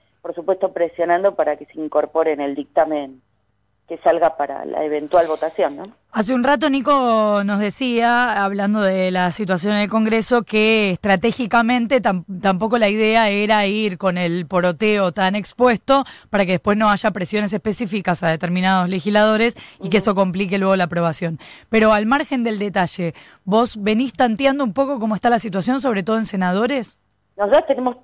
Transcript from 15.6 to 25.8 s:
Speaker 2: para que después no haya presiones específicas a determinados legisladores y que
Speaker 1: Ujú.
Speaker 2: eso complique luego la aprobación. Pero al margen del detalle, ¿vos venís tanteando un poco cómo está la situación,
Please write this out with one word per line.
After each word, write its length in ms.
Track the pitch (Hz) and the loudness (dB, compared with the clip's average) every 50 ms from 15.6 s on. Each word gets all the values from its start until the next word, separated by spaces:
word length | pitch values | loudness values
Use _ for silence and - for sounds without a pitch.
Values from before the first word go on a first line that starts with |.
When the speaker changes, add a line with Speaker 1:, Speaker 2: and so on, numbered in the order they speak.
| 247 247 240 190 - - 269 269 262 - - - - _ | 2 2 2 2 2 2 2 2 2 -2 -8 -18 -12 _
Speaker 2:
para 160 | - 202 202 | -2 0 0
que 60 | 175 | 0
después 260 | 185 170 - 208 208 208 | 0 0 0 0 0 2
no 140 | 220 214 | 2 2
haya 180 | 208 190 - 220 | 2 2 0 -2
presiones 420 | 185 202 180 - - 208 208 202 | -2 -2 -6 -4 -2 -2 -2 -2
específicas 720 | 180 214 - 220 202 - 247 190 180 208 185 - 175 - | -4 -4 -4 -4 -4 -4 -4 -4 -4 -4 -2 -2 -2 0
a 60 | - 170 | 0 -2
determinados 600 | 160 156 - 175 175 180 185 190 190 190 180 175 | -2 0 -2 -2 -2 0 2 2 2 2 2 0
legisladores 680 | 190 185 - 208 208 208 214 220 220 214 226 240 240 - - - - _ | -2 -4 -2 0 2 4 4 4 4 2 2 0 -2 -4 -12 -20 -18 _
y 100 | - 190 | -4 0
que 80 | 170 214 | 0 2
Speaker 1:
Ujú. 60 | - | 2
Speaker 2:
eso 100 | 226 202 | 2 2
complique 440 | 185 196 185 170 185 202 185 185 196 | 2 0 0 0 -2 -4 -2 -2 0
luego 160 | 196 190 190 | 0 2 2
la 80 | 190 180 | 2 0
aprobación. 560 | 170 170 170 170 165 156 - - 165 165 - - - - - - _ | -2 -2 -2 -2 -2 -2 -2 -4 -6 -6 -8 -12 -18 -20 -20 -10 _
Pero 220 | - 220 214 220 | 2 4 4 4
al 140 | 214 208 214 | 4 4 2
margen 380 | 214 262 285 311 - 277 254 233 | 2 0 0 0 -2 -2 -2 -2
del 160 | 233 214 202 | -2 -2 -4
detalle, 560 | 202 208 165 202 185 165 - - 180 170 151 - - - - _ _ | -4 -4 -2 0 -2 -2 -2 -4 -6 -6 -6 -8 -16 -20 -20 _ _
¿vos 380 | - 185 220 240 240 - 214 | 0 2 2 2 2 -2 -4
venís 320 | 202 208 214 214 262 262 - | -2 0 0 0 0 -2 0
tanteando 500 | - 277 240 220 196 269 269 269 285 285 | 2 2 2 2 2 2 0 2 2 0
un 100 | 233 180 | -2 0
poco 260 | - 277 269 285 254 | -2 -2 -2 -2 -4
cómo 160 | 208 220 214 | -2 -2 -2
está 160 | 185 - 240 | 0 2 2
la 80 | 240 226 | 2 2
situación, 420 | - 226 175 196 180 220 254 277 | 0 -2 -4 -2 -2 0 -2 0